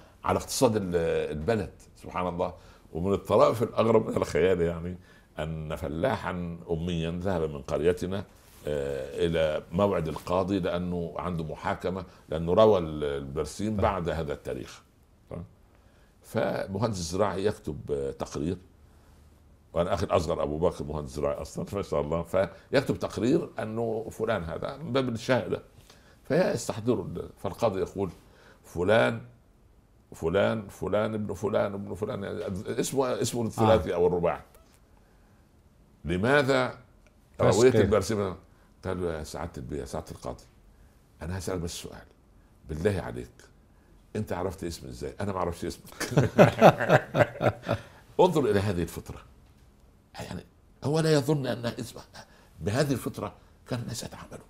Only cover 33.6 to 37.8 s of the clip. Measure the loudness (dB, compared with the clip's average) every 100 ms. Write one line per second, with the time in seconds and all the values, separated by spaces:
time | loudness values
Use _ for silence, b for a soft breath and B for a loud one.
33.6 | 6 6 4 2 2 4 0 -2 -8 -20
34.6 | -20 _ _ b b b b b b _
35.6 | _ _ _ _ -4 0 4 4 4 2
36.6 | 0 -6 -18 _ -20 _ _ 2 4 8
37.6 | 8 8